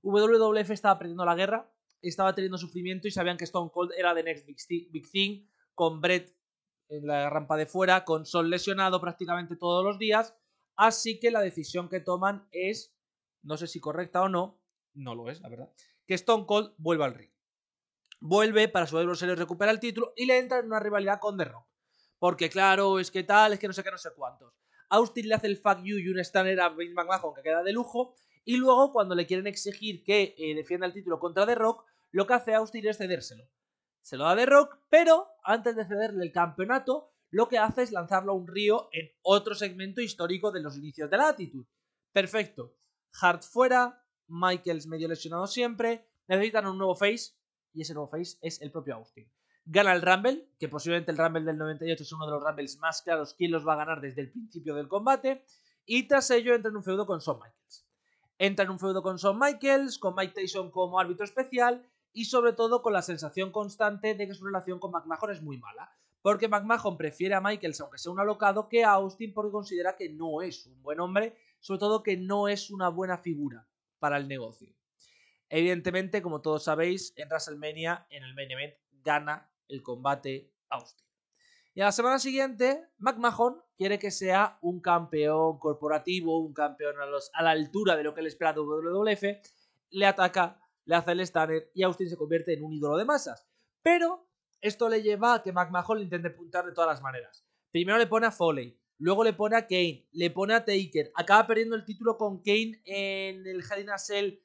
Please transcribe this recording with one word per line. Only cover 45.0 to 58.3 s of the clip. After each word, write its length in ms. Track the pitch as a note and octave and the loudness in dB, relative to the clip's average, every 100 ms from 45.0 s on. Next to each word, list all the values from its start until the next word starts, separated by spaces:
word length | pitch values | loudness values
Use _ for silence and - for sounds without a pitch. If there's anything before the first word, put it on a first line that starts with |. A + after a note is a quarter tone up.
| E3 | -6
lesionado 400 | D#3+ D#3+ E3+ G3 | -6 -6 -6 -6
siempre, 580 | B3 A#3+ A3+ A#3 A#3 _ _ _ | -2 -4 0 -2 -2 _ _ _
necesitan 400 | F#3+ A3 A3 G3 | 0 2 0 -2
un 100 | F#3+ | -2
nuevo 160 | F#3+ | -2
face, 380 | F3+ G3+ A#3 - _ _ _ _ | 2 0 0 -8 _ _ _ _
y 60 | D#3 | -12
ese 140 | D#3 | -10
nuevo 160 | D3+ D3 | -10 -8
face 260 | D#3 F3 - | -8 -10 -10
es 180 | E3 - | -12 -10
el 100 | D3 | -12
propio 260 | E3 C#3 A2+ | -10 -10 -12
Austin. 360 | A2+ - A2 _ _ _ | -14 -20 -20 _ _ _
Gana 300 | - E3 G3+ | 0 4 4
el 80 | F3+ | 4
Rumble, 440 | F3+ F#3 A3+ D4 - _ | 4 4 4 -2 -8 _
que 100 | E3 | -10
posiblemente 420 | D3 E3 E3+ E3+ | -6 -2 -2 0
el 60 | D#3+ | 0
Rumble 280 | E3 E3 | 0 0
del 120 | D#3+ D#3 | -4 -4
noventa 300 | D#3 D3 E3 | -6 -6 -4
y 40 | |
ocho 120 | D#3+ | -4
es 100 | D3 | -6
uno 140 | D#3 D3+ | -12 -6
de 60 | |
los 100 | D3 | -4
Rumbles 360 | D3 D3+ C#3 - | -4 -4 -10 -4
más 200 | D#3+ D#3+ | -4 -4
claros, 320 | - D#3+ D3 | -2 -2 -2
quién 180 | - F3 | -4 -2
los 160 | E3 D3+ | 0 0
va 60 | |
a 40 | D#3 | -2
ganar 260 | D3+ D#3 | -2 -6
desde 180 | C#3 C3 | -6 -10
el 100 | C#3 | -10
principio 440 | - A3+ E3+ D#3 | -12 -14 -12 -8
del 140 | D3 C#3 | -8 -4
combate, 540 | G3 A3+ C4+ C4 C4+ _ _ _ _ - | -2 2 2 0 -4 _ _ _ _ -2
y 200 | A#3+ B3+ | -2 4
tras 240 | C#4 C4 | 2 4
ello 220 | B3 A#3 | 2 4
entra 160 | A#3+ G#3+ | 2 0
en 60 | G#3+ | -6
un 80 | |
feudo 220 | F#3+ F#3+ G3+ | -4 -4 -2
con 140 | F3 | -4
Shawn 180 | D#3 A#2+ | -4 -6
Michaels. 500 | - _ _ - _ _ _ _ _ | -8 _ _ -20 _ _ _ _ _